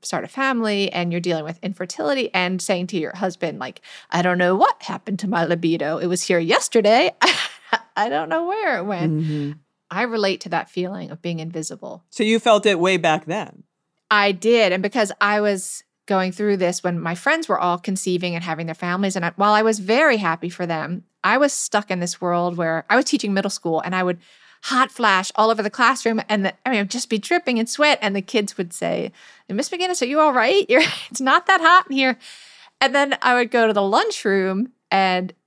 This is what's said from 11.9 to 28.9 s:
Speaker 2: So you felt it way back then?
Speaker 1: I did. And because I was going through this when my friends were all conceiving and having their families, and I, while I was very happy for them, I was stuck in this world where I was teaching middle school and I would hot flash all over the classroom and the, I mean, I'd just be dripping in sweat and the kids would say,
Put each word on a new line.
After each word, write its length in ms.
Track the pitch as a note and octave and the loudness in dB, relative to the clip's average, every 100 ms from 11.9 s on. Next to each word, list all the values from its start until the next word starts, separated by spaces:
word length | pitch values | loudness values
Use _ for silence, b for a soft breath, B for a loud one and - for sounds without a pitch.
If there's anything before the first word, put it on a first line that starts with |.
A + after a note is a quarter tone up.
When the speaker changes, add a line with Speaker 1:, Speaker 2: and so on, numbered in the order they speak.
| F3 _ | -16 _
Speaker 2:
So 140 | - | -2
you 160 | G#3+ A3+ | 2 2
felt 260 | A#3+ G#3 G#3 | 4 4 4
it 140 | F#3 | 2
way 180 | F3+ F#3 | 2 2
back 280 | E3 D#3 - | 2 0 -2
then? 380 | F#3+ F3+ - _ _ _ _ _ | -8 -8 -16 _ _ _ _ _
Speaker 1:
I 200 | G#3 G3+ | 2 2
did. 380 | F#3+ G#3+ A#3 G#3 | 2 2 4 4
And 100 | F3+ | 2
because 280 | G3+ B3 G#3 - | -2 0 -2 0
I 180 | G3+ G#3 | 0 2
was 440 | G#3 G3 - - _ _ - | 0 0 -4 -12 _ _ -2
going 240 | F#3+ F#3 | 0 0
through 240 | F3+ G#3 G3+ | -2 0 2
this 260 | F3+ F3+ | 2 0
when 160 | F3+ E3+ | -4 -4
my 160 | E3 E3+ | -4 -4
friends 320 | - D#4+ D#4+ | 0 -2 0
were 120 | D#4 | 0
all 180 | F3+ F3 | 0 0
conceiving 580 | - F#3+ - F3+ F3+ E3+ | -4 -4 -2 -2 -2 -6
and 80 | |
having 220 | F3 D#3 E3 | -6 -6 -6
their 100 | D#3+ | -8
families, 400 | F3+ F3+ G3 F#3+ | -6 -2 -2 -2
and 100 | E3+ | -4
I, 60 | - | 0
while 160 | G3+ | 4
I 80 | G#3 | 4
was 180 | A3 A3 | 4 0
very 380 | F#3+ A#3 D#4 A3+ | 0 2 4 2
happy 320 | F#3 E3 E3+ | 0 -2 -6
for 160 | F3 F3 | -6 -6
them, 380 | E3 D3 F3+ - _ | -4 -6 -8 -10 _
I 140 | F3+ A#3+ | 0 2
was 160 | C#4+ | 2
stuck 360 | - - G#3+ G#3 | 0 -2 -2 -2
in 80 | F#3 | -4
this 180 | F3 - | -4 -4
world 380 | F3+ F3 F3 F3 | -2 0 0 -2
where 280 | E3 D#3+ - | -2 -2 0
I 60 | A#3 | 0
was 80 | D4 | 0
teaching 280 | C#4 G#3 | -2 0
middle 160 | G3 G3 | -2 -2
school 300 | - E3+ D#3+ | -4 -4 -4
and 140 | - F#3 | -2 -2
I 80 | |
would 140 | F3+ F3 b b b b | -2 -4 b b b b
hot 280 | - C4 C4+ | -4 0 0
flash 400 | - A3+ F#3+ F#3+ - | 2 2 2 0 2
all 140 | A3 | 2
over 100 | A3 | 2
the 60 | G#3 | -2
classroom 520 | - A#3+ C4 A#3 A3 - | 2 2 2 0 -2 -2
and 160 | G#3+ F#3+ | 0 -2
the, 80 | - - | -4 -4
I 60 | |
mean, 80 | A#3+ | -2
I'd 80 | G3 | -2
just 180 | A#3+ - | -6 -4
be 80 | A3 | -4
dripping 380 | - F4 F4 A#3+ | 0 -2 0 -2
in 100 | A3+ | -2
sweat 320 | - D4 C#4+ | 0 2 2
and 120 | G#3+ G3 | 0 -4
the 60 | |
kids 360 | G3 A3 G3+ - | -2 -4 -4 -6
would 160 | F3+ | -8
say, 380 | - E3+ | -6 -4